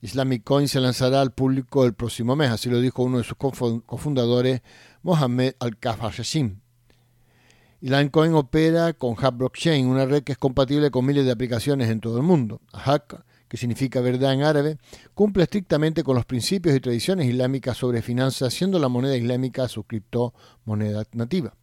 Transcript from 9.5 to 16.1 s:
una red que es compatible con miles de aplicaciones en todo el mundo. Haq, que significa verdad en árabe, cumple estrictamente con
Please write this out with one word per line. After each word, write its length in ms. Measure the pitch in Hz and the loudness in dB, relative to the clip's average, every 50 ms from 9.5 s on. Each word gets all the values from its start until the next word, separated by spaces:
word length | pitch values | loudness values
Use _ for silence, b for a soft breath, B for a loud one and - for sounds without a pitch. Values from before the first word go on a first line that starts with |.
| _ - - 170 160 143 131 | _ -2 0 2 2 4 4
una 180 | 127 127 131 135 | 2 2 2 2
red 200 | 131 139 147 127 | 2 2 0 0
que 80 | - 139 | -2 -6
es 60 | - | -2
compatible 520 | - 139 127 139 139 120 143 147 147 143 | -2 -2 2 2 0 2 2 2 2 2
con 160 | - 131 123 | 2 2 2
miles 180 | 135 143 143 139 | 2 2 4 4
de 60 | 127 | 2
aplicaciones 580 | 123 110 127 120 123 117 - 139 143 139 127 113 | 2 0 -2 -2 -2 -2 0 0 0 2 2 0
en 120 | 113 110 | 0 -2
todo 160 | 98 117 117 | -2 -2 -2
el 80 | 120 135 | 0 0
mundo. 360 | 170 185 156 123 107 104 - _ _ _ | 0 0 0 -2 -4 -6 -10 _ _ _
Haq, 500 | 98 - 131 143 151 - _ - - - b b b b | -8 -2 0 0 0 -2 _ -20 -20 -20 b b b b
que 100 | b - | b -10
significa 440 | 117 - 120 113 - 135 131 110 131 | -6 -4 -4 -4 -2 -4 -2 -2 0
verdad 320 | 123 127 123 127 131 135 135 | 0 0 0 2 2 0 2
en 100 | 131 143 | 2 2
árabe, 360 | 151 156 147 143 151 156 147 B B B B B B B | 2 2 2 0 0 -4 -6 B B B B B B B
cumple 300 | - 202 214 196 196 170 | 0 0 0 2 2 0
estrictamente 580 | - - 208 185 _ 170 147 151 160 165 160 156 | 2 0 -4 -2 _ 0 2 2 0 0 0 0
con 140 | 131 | 0